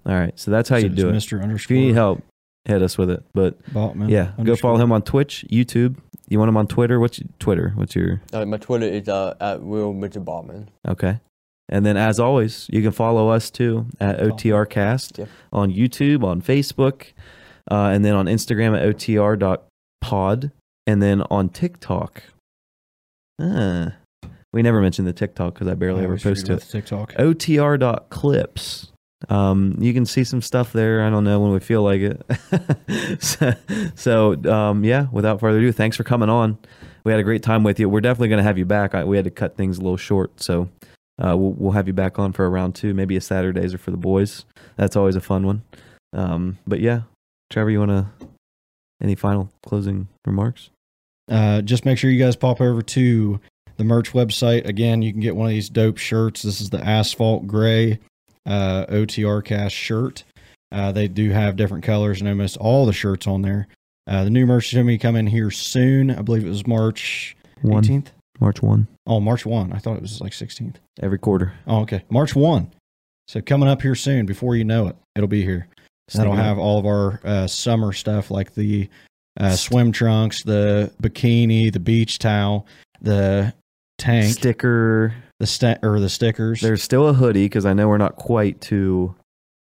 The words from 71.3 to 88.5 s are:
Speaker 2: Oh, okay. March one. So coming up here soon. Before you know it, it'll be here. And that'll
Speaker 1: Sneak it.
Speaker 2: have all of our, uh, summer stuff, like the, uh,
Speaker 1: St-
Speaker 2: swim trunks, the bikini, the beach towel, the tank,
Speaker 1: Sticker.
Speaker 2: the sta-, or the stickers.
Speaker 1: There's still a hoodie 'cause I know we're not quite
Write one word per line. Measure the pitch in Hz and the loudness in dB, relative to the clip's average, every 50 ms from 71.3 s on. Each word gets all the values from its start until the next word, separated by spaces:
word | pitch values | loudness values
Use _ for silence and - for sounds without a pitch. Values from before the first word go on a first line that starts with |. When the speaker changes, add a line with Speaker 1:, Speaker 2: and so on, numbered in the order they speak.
| 98 90 90 92 - - - - | 2 2 0 -2 -4 -8 -4 -2
Speaker 2:
Oh, | 110 110 | 0 0
okay. | 110 110 107 92 - - | 0 -2 -4 -6 -6 -2
March | 110 127 151 143 - | 0 0 0 2 2
one. | 135 143 165 160 104 85 - - _ _ _ _ _ _ _ _ _ _ - | 2 2 4 2 2 -2 -4 -10 _ _ _ _ _ _ _ _ _ _ -12
So | - 113 | -10 -8
coming | - - 143 139 139 139 | -2 0 2 4 4 4
up | 139 131 | 2 2
here | 123 131 131 | 0 -2 -2
soon. | - - 143 139 127 110 92 | -2 -2 0 0 0 0 -2
Before | 98 - 120 123 120 | -4 -4 -2 -2 0
you | 117 110 | 0 0
know | 107 113 117 107 87 | 0 0 0 0 -2
it, | - - _ _ _ | -4 -8 _ _ _
it'll | 107 104 95 | -2 -2 0
be | 104 104 92 | 0 0 0
here. | 95 92 87 85 - _ _ _ _ _ _ _ - - | 0 -2 -4 -6 -10 _ _ _ _ _ _ _ -6 -2
And | 104 | 0
that'll | 110 101 98 | 0 2 2
Speaker 1:
Sneak | 104 107 | 2 0
it. | 107 | 0
Speaker 2:
have | 104 101 | 0 0
all | 85 104 104 104 | 0 0 2 2
of | 95 | 2
our, | 104 104 101 101 98 101 - - | 0 0 0 0 0 -2 -4 -4
uh, | 98 104 98 95 92 | -4 -2 -2 -2 -2
summer | - - - 123 117 113 110 101 95 | -4 -4 -2 0 0 0 0 -2 -4
stuff, | - - 107 107 104 95 - | -4 -4 -2 -2 -2 -2 -4
like | 98 98 95 - - | -4 -4 -6 -4 -4
the, | 107 104 104 104 101 95 - - - _ _ _ _ _ _ _ - | -4 -2 -2 -2 -2 -4 -6 -10 -16 _ _ _ _ _ _ _ -2
uh, | 98 98 | 0 0
Speaker 1:
St- | 92 90 | 2 0
Speaker 2:
swim | - - 120 123 120 117 | 0 0 2 4 4 4
trunks, | 110 - 117 113 110 110 113 107 - - - | 2 2 2 2 2 2 2 0 -2 -4 -4
the | 107 107 104 104 104 101 104 104 - - - | -2 0 2 2 2 2 0 0 -2 -4 -4
bikini, | - 107 - - - 120 117 117 117 113 113 113 113 110 98 | -4 -4 -2 0 0 2 4 4 4 4 4 4 2 2 0
the | 95 | -2
beach | 85 113 113 113 110 110 - - | 0 2 2 2 2 0 -2 -2
towel, | - 110 104 104 101 101 104 101 - - - - _ _ _ _ | -2 0 0 2 0 0 -2 -2 -4 -8 -16 -20 _ _ _ _
the | - 107 104 101 98 98 98 98 101 113 - _ _ _ _ _ _ _ _ - | -2 0 2 2 2 2 2 2 0 -2 -4 _ _ _ _ _ _ _ _ -6
tank, | - 123 117 117 107 104 120 | -2 0 2 2 2 2 0
Speaker 1:
Sticker. | - - 123 117 - - 123 120 117 113 113 110 110 110 110 113 120 - _ _ - | 0 0 0 0 0 0 0 2 2 2 2 2 2 2 0 -2 -6 -14 _ _ -6
Speaker 2:
the | 113 110 | -6 -4
sta-, | - - 127 117 113 - - | -2 0 0 0 0 0 0
or | 110 104 104 | 0 2 2
the | 98 95 | 0 0
stickers. | - - 123 113 110 - 110 113 113 110 | -2 0 -2 -2 0 0 -2 -4 -2 -2
Speaker 1:
There's | 110 113 110 98 - | 0 0 0 0 0
still | - 170 131 147 151 | 0 2 4 4 4
a | 143 | 4
hoodie | 127 131 120 104 98 101 101 | 4 4 4 4 4 2 2
'cause | - 110 95 | 2 0 0
I | 101 95 | 2 2
know | 101 104 107 | 2 4 4
we're | 104 104 | 4 2
not | 104 - - | 2 0 -2
quite | - - - 120 113 107 98 | -6 -4 -2 0 2 2 0